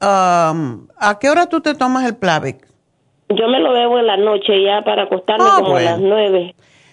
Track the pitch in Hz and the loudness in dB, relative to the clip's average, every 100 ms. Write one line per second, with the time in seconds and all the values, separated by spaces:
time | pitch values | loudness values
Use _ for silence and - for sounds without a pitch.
0 | 202 190 185 175 160 160 139 107 - - | 0 2 2 2 2 0 -4 -8 -16 -4
1 | 208 208 269 320 349 330 302 294 254 254 | -2 0 0 2 0 -2 -2 -2 -2 -2
2 | 247 233 185 156 139 - _ _ _ _ | -2 -2 -2 -2 -2 -10 _ _ _ _
3 | _ _ - 202 226 262 311 240 240 247 | _ _ -6 -2 0 0 0 0 0 0
4 | 226 196 208 208 214 196 196 208 214 208 | 0 0 0 0 0 0 2 0 -2 -2
5 | 196 185 185 214 196 392 190 180 170 170 | -2 -4 -2 0 2 2 2 0 0 0
6 | 196 214 202 190 175 - _ _ _ | 0 0 2 0 -4 -12 _ _ _